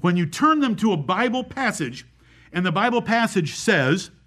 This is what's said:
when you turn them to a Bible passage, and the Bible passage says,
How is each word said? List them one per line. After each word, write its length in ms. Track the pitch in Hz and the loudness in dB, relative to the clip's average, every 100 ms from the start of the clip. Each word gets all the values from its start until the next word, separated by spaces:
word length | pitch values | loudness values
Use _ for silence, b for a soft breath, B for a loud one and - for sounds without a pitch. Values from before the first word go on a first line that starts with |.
when 160 | 175 175 | 0 0
you 80 | 170 | 0
turn 360 | - 302 311 | 2 2 4
them 140 | 269 214 | 0 0
to 140 | 220 | 0
a 40 | 175 | 0
Bible 460 | 135 185 247 254 | -2 -2 0 -2
passage, 640 | 254 - 247 - 131 127 - _ b b b | -4 -4 -4 -2 -6 -8 -18 _ b b b
and 140 | 175 180 | -4 -2
the 60 | |
Bible 320 | 175 233 240 | 0 0 0
passage 500 | 196 226 226 196 147 | 0 0 0 0 -2
says, 560 | - - 185 131 185 - - | -2 2 2 4 0 -2 -16